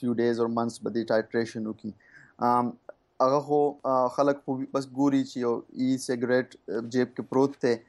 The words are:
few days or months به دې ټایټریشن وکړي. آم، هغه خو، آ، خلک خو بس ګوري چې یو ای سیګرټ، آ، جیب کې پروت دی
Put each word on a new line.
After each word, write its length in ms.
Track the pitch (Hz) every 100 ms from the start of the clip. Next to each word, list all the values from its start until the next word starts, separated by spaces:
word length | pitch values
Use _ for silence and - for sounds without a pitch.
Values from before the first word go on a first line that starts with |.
few 100 | 123
days 220 | 117 120 117
or 80 | 117
months 340 | 117 117 -
به 80 | 107
دې 140 | 113
ټایټریشن 600 | 113 110 107 117 113 117 110
وکړي. 260 | 107 107 - _ - - -
آم، 340 | 120 123 120 117 - - _ _
هغه 180 | 131 147
خو، 340 | 135 147 147 143
آ، 220 | 131 127 123
خلک 380 | 135 143 143
خو 140 | - 131 135
بس 140 | 139 131
ګوري 380 | 127 143 135
چې 120 | 131 -
یو 240 | 120 117 -
ای 240 | - 127 127
سیګرټ، 600 | - 120 120 127 123 - -
آ، 120 | 104 117
جیب 200 | 127 123 -
کې 80 | 110
پروت 340 | 131 139 -
دی 120 | 127 113